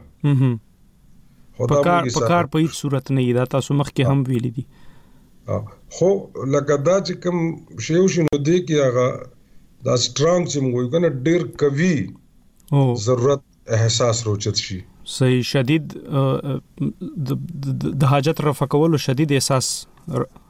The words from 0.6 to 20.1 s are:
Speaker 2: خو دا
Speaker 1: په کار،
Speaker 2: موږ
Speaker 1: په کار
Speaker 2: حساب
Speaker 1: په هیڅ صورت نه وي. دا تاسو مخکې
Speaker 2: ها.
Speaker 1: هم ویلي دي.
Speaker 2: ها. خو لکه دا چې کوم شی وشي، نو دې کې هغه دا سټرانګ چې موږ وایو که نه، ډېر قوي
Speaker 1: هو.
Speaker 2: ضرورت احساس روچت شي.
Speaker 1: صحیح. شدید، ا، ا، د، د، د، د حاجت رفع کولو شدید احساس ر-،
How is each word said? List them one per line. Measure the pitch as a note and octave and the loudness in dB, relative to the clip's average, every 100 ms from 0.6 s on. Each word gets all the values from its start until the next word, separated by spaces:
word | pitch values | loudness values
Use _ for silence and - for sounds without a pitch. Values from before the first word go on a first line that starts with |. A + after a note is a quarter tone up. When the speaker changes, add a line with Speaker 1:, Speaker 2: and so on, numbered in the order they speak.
| _ _ _ _ - - - _ - - | _ _ _ _ -20 -20 -20 _ -18 -6
Speaker 2:
خو | A#2+ | 0
دا | |
Speaker 1:
په | C#3+ | 2
کار، | C#3+ F3 | 4 2
Speaker 2:
موږ | C3 | 2
Speaker 1:
په | D3+ | 0
کار | B2+ F3 | 2 2
Speaker 2:
حساب | D#3+ | 2
Speaker 1:
په | D#3+ | 0
هیڅ | D#3+ | 0
صورت | - C#3+ C3+ - | -2 -4 -4 -2
نه | C3+ | 0
وي. | B2 | 2
دا | A#2+ | 2
تاسو | B2 C3+ - | 0 -2 0
مخکې | C#3+ C#3+ - C3 | 0 0 0 2
Speaker 2:
ها. | |
Speaker 1:
هم | C#3 C3 | 2 2
ویلي | B2 A#2 | 0 -2
دي. | A#2 - - - - - - - - - | -6 -12 -14 -20 -20 -20 -20 -20 -20 -6
Speaker 2:
ها. | G2+ G#2+ - - | -6 -6 -16 -14
خو | - F3 G3 - - B2 | 0 2 2 -2 -8 -2
لکه | C#3+ C#3+ C#3+ | -2 0 0
دا | C#3+ F#3+ | 2 0
چې | F#3+ F3+ | 0 -6
کوم | F3+ F3 E3 D#3 - - | -4 -2 -2 -6 -12 -10
شی | - D#3+ | -2 2
وشي، | F#3+ E3 | 4 4
نو | D3+ D3 | 2 2
دې | C#3+ F3+ F3 | 2 0 2
کې | D3+ C3+ | 2 2
هغه | B2 B2+ - - - _ - - - | 2 0 -2 -12 -20 _ -20 -20 -8
دا | B2 B2 | -2 0
سټرانګ | - - D3+ F3+ E3 | 0 0 2 2 0
چې | D3 | -2
موږ | C3 | 0
وایو | B2 B2 | 0 0
که | D#3 | 0
نه، | F3 | 0
ډېر | C3+ C3+ F3 E3 - | 0 0 0 0 0
قوي | D3 C#3 F3+ D3+ F#2+ - _ _ _ _ - | 0 2 2 2 -2 -10 _ _ _ _ -2
Speaker 1:
هو. | C#3+ C3+ | 2 2
Speaker 2:
ضرورت | A#2+ A2 B2+ B2+ C#3+ _ _ - | 2 0 2 2 0 _ _ -2
احساس | A2 A2+ A2+ B2 A2 G#2+ | 0 2 2 0 0 -2
روچت | G2+ G#2+ G2+ | -2 -2 -4
شي. | - F#2 - - - | -4 -8 -14 -20 -12
Speaker 1:
صحیح. | - C3 B2+ | -2 2 2
شدید، | A#2+ C#3+ B2 D#3+ C#3+ - | 2 0 2 0 -2 -12
ا، | - C#3 | -6 0
ا، | C3+ C#3 C#3 C3 - - C#3+ - F#3+ C#4+ C3+ | 0 0 -4 -8 -8 -6 -6 -6 -10 -8 -6
د، | |
د، | C3+ - - C#3 B2+ | -6 -6 -10 -6 -4
د، | C3 C#3 | -4 0
د | |
حاجت | C3+ C#3+ C3+ D#3+ | 2 4 2 0
رفع | D3+ C#3 C#3 | -2 -2 0
کولو | D3 E3 D3+ | 2 2 2
شدید | - B2+ D#3 | 0 0 2
احساس | C#3+ - C3 - - - - | 0 2 0 -2 -6 -12 -20
ر-، | - | -8